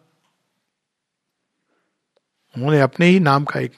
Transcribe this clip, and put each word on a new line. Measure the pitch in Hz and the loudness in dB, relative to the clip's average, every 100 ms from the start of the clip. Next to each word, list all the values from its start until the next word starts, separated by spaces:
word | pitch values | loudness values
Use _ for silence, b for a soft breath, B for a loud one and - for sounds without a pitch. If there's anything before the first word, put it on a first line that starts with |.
| _ _ _ _ _ _ _ _ _ _ _ _ _ _ _ _ _ _ _ _ _ _ _ _ _ 127 | _ _ _ _ _ _ _ _ _ _ _ _ _ _ _ _ _ _ _ _ _ _ _ _ _ -8
उन्होंने | 131 151 | -2 0
अपने | 131 - 175 | 0 0 2
ही | 190 | 2
नाम | 160 139 | 2 0
का | 143 143 | -2 -6
एक | 127 | -8